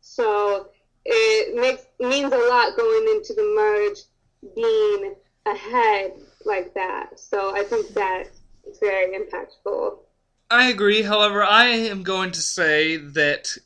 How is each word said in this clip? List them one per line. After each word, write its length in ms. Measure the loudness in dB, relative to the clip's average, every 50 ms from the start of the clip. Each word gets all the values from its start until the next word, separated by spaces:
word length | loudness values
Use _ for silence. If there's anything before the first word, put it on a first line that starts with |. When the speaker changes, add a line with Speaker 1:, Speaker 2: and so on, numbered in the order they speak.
Speaker 1:
So 680 | _ -14 -4 -2 0 0 2 2 0 0 0 -2 -6 -12 _ _ _ _ _ _ _
it 500 | 0 2 2 4 4 2 2 0 -2 -2
makes, 300 | 0 0 0 0 -2 -10 _ _ _
means 340 | -2 -2 0 0 0 0
a 60 | 0 2 2 4
lot 280 | 4 4 2 2 0
going 320 | 0 0 2 2 2 2 2 0
into 180 | -2 -2 -6 -4
the 180 | -2 -2 0 2
merge 960 | 2 2 2 2 0 0 -2 -4 -8 -18 _ _ _ _ _ _ _ -20 -14 -8
being 600 | -4 -2 0 2 2 2 2 0 -2 -4 -8 -10 -14 _ _ _ _ _
ahead 640 | -6 -6 -6 -8 -4 0 2 2 2 2 0 -2 -6 -10 -12 -20 _ _ _ -6
like 300 | -4 -4 -4 -4 -6 -6
that. 440 | -6 -6 -6 -6 -8 -10 -12 -16 -20
So 360 | -10 -6 -4 -2 -2 -2 -2
I 80 | -2 -2
think 240 | -2 -2 -2 -2 -2
that's 520 | -4 -4 -2 -2 -2 -4 -8 -12 -18 -20 -20 _ -20 _ _ -20 -6 -2
very 360 | -2 0 0 0 0 -2 -2 -6
impactful. 800 | -8 -8 -10 -12 -12 -14 -20 _ _ -6 -4 -2 -4 -6 -6 -8 _ _ _ _ _ _ _ _ _ _
Speaker 2:
I 180 | 2 4 4 4
agree. 320 | 2 2 2 4 4 2
However, 400 | 2 0 2 2 2 2 2 2
I 220 | 2 6 6 6 6
am 360 | 6 4 0 -2 -4 -6 -6 -4
going 260 | -4 -4 -2 -4 -4
to 80 | -4 -6
say 560 | -6 -6 -2 0 0 2 2 2 2 0 -2
that 600 | -6 -8 -8 -2 0 0 0 0 -2 -6 -10 -12 -12 _